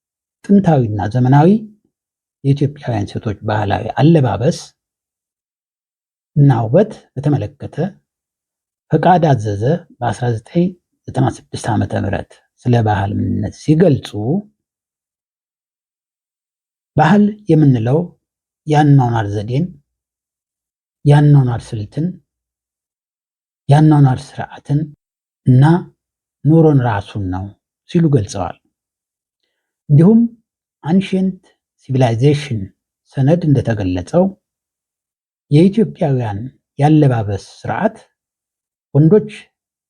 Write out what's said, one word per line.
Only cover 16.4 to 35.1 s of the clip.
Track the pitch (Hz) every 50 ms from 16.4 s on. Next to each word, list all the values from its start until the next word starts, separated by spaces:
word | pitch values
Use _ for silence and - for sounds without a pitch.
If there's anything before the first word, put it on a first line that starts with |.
| _ _ _ _ _ _ _ _ _ _ -
ባህል | 151 147 156 202 208 208 202 - - - -
የምንለው | 160 156 151 139 123 117 110 117 139 165 175 - _ _ _ _ _ _ _ _ _ _ -
የአኗኗር | 151 147 147 151 147 143 135 123 120 117 113 107 101
ዘዴን፣ | 101 107 101 113 123 143 175 180 - - _ _ _ _ _ _ _ _ _ _ _ _ _ _ _ _ _ _ _ _ _ _ _ _ -
የአኗኗር | 147 143 147 147 147 143 139 127 123 117 110
ስልትን፣ | - - - 107 104 - - 143 160 180 180 - _ _ _ _ _ _ _ _ _ _ _ _ _ _ _ _ _ _ _ _ _ _ _ _ _ _ _ _ _ -
የአኗኗር | 139 151 156 156 151 147 143 131 127 -
ስርዓትን | - - - - - - - - _ - 139 151 160 147 147 _ _ _ _ _ _ _ _ _ -
እና | 127 127 127 139 156 170 180 175 - _ _ _ _ _ _ _ _ _ _ -
ኑሮን | 143 160 165 156 156 147 135
ራሱን | 120 120 107 101 - - - 110 98 92
ነው | 90 92 95 98 - _ _ _ _ _ _ -
ሲሉ | - 175 170 156
ገልጸዋል። | 143 131 101 - - 101 90 - - _ _ _ _ _ _ _ _ _ _ _ _ _ _ _ _ _ _ _ _ _ _ _ _ _ _ -
እንዲሁም | 147 139 160 196 226 226 233 233 - _ _ _ _ _ _ _ _ _ -
አንሽንት | 143 180 190 - - 190 185 190 190 190 - _ _ _ _ _ _ _
ሲቪላይዜሽን | _ _ - 127 131 131 117 117 110 131 147 143 143 - - 117 104 95 95 _ _ _ _ _ _ _ _ -
ሰነድ | 143 131 143 170 175 170
እንደተገለጸው | 156 135 120 - 117 113 107 98 92 90 90 90 - - 175 190 196 190 _ _ _ _ _ _ _ _ _ _ _ _ _ _ _